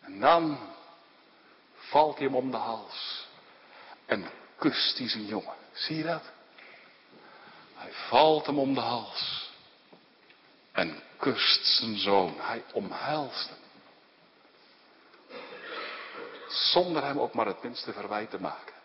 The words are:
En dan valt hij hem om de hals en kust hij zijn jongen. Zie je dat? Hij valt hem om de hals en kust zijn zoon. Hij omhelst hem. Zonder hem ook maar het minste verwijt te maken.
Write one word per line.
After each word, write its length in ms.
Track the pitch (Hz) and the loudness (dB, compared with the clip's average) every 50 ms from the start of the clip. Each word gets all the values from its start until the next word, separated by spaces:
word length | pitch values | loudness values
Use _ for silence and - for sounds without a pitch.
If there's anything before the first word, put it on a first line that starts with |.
En 180 | - - 95 98 | -14 -14 -8 4
dan 400 | 117 147 170 170 165 156 147 135 - - - - - - - - - - - - - - _ - _ - - - _ _ - | 6 8 8 8 6 2 -2 -4 -8 -14 -16 -18 -20 -20 -20 -20 -20 -20 -20 -20 -20 -20 _ -20 _ -20 -20 -20 _ _ -20
valt 420 | - - - - 143 156 151 131 | -20 -14 4 6 6 6 6 4
hij 80 | - 135 | 0 0
hem 100 | 135 135 | 2 2
om 160 | 127 127 131 | 2 2 0
de 60 | 120 | -2
hals 680 | 110 107 117 113 107 104 101 - - - - - - - - - - - - - - - - - - - - - - - | -2 -2 -4 -4 -6 -6 -12 -10 -10 -8 -8 -8 -8 -10 -14 -18 -20 -20 -20 -20 -20 -20 -20 -20 -20 -20 -20 -20 -20 -2
en 240 | - 117 104 - - - - - - - | -2 -2 -2 -2 -10 -14 -16 -20 -20 -10
kust 400 | - - 151 123 - - - - | 0 0 0 2 2 0 0 0
hij 120 | - 127 110 | -2 -4 -4
zijn 160 | - 113 104 | -4 -6 -6
jongen. 280 | 101 107 95 - - - - - - - | -4 -6 -6 -6 -8 -14 -14 -16 -18 -10
Zie 240 | - - - 156 | -8 -6 -4 -4
je 60 | 160 151 | -4 -2
dat? 200 | 165 165 156 - - - - - - - - - - - - - - - - - - - - - - - - - - - - - - - | -2 -4 -4 -6 -14 -20 -20 -20 -20 -20 -20 -20 -20 -20 -20 -20 -20 -20 -20 -20 -20 -20 -20 -20 -20 -20 -20 -20 -20 -20 -20 -20 -20 -18
Hij 160 | - - - | -16 -14 -14
valt 540 | - - - - 117 127 151 156 156 151 - | -12 -10 -4 4 6 8 8 8 8 6 4
hem 140 | - 143 147 | 0 2 2
om 140 | 135 135 135 | 2 2 2
de 60 | 127 | 2
hals 720 | 113 120 120 117 110 - - - - - - - - - - - - - - _ _ _ - - - _ _ _ - - - _ _ - - _ _ _ | 2 0 -2 -2 -4 -8 -8 -8 -6 -6 -6 -8 -8 -12 -16 -20 -20 -20 -20 _ _ _ -20 -20 -20 _ _ _ -20 -20 -20 _ _ -20 -20 _ _ _
en 300 | - - 87 82 78 - - - - | -2 0 0 0 -2 -10 -14 -18 -10
kust 480 | - - 139 120 - - - - - - | -2 0 0 2 2 4 4 4 4 4
zijn 320 | - - - - 113 107 | 2 2 2 2 0 -2
zoon. 380 | 98 95 101 101 98 92 85 - | 0 4 6 6 6 6 4 0
Hij 260 | - - - 117 117 - - - | -4 -6 -4 -6 -6 -8 -6 -4
omhelst 760 | 113 101 92 - - - 143 151 156 143 127 - - - - | -4 -4 -4 -6 -4 -2 -2 -2 -2 -2 -4 -6 -8 -8 -8
hem. 140 | - - - - - - - - - - - _ _ _ - _ _ _ _ - _ - - - - - - - - - - - - - - - 508 494 - - - - - - - - - - - - - - - - - - - - - | -10 -18 -20 -20 -20 -20 -20 -20 -20 -20 -20 _ _ _ -20 _ _ _ _ -20 _ -20 -20 -20 -20 -20 -20 -20 -20 -20 -20 -20 -20 -20 -20 -18 -16 -16 -14 -14 -14 -14 -12 -10 -10 -8 -8 -8 -10 -10 -12 -12 -12 -12 -12 -12 -14 -14 -12
Zonder 560 | - - - - - - 175 180 180 165 151 139 | -6 -4 0 0 4 4 4 4 4 0 -2 -2
hem 160 | 139 139 143 | 0 0 0
ook 140 | 123 117 - | -2 0 0
maar 120 | 117 110 | 0 0
het 180 | 104 92 - - | 0 0 -4 -8
minste 300 | - - - - - 101 | -10 -8 -8 -8 -8 -8
verwijt 360 | 104 104 101 104 107 107 110 | -8 -6 -4 -4 -4 -4 -6
te 120 | - 95 | -8 -6
maken. 320 | 92 78 73 - - - - - | -6 -6 -8 -8 -14 -18 -20 -20